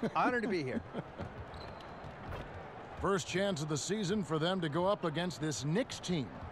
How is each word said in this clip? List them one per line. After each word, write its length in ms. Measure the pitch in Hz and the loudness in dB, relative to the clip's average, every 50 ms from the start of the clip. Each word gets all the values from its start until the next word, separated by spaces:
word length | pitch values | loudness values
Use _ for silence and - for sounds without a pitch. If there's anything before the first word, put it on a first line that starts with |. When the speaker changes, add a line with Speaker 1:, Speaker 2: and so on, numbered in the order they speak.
| - | -2
Speaker 1:
on. 80 | 214 - | 0 2
Speaker 2:
<laughs> 0 | |
Honored 280 | 160 185 233 247 240 208 | 4 4 4 4 2 2
to 60 | 240 | 2
be 140 | 190 175 143 | 0 0 0
here. 180 | 127 113 233 - - - 233 - - - - - - - - - - - - - - - - - - - - - - - - - - - - - - - - - - - - - - - - | 0 -2 -2 -4 -4 -6 -6 -6 -6 -8 -8 -8 -8 -8 -10 -10 -10 -10 -10 -10 -10 -10 -12 -12 -12 -12 -12 -12 -12 -12 -10 -10 -8 -8 -8 -8 -8 -10 -10 -10 -10 -12 -12 -12 -10 -4 0
Speaker 3:
First 260 | - 175 196 180 - | 2 4 4 4 2
chance 340 | - - 180 196 202 190 135 | 2 2 2 2 2 2 0
of 80 | 156 151 | 0 0
the 80 | 156 | 0
season 460 | 143 - - 196 220 208 156 208 220 180 | 0 2 2 2 2 2 2 2 2 2
for 160 | 123 160 156 | 2 2 4
them 200 | 156 175 190 190 | 4 4 4 2
to 80 | 165 156 | 2 2
go 180 | 139 170 180 | 2 4 4
up 180 | 190 208 202 - | 4 4 4 2
against 340 | 170 147 165 175 180 - - | 0 2 0 0 0 -2 -2
this 240 | 151 156 147 101 127 | 0 0 0 0 2
Knicks 340 | 147 156 214 269 - - - | 2 2 2 2 0 -4 -4
team. 280 | - - 180 160 123 - - - - - | -2 0 0 0 0 -2 -6 -8 -10 -6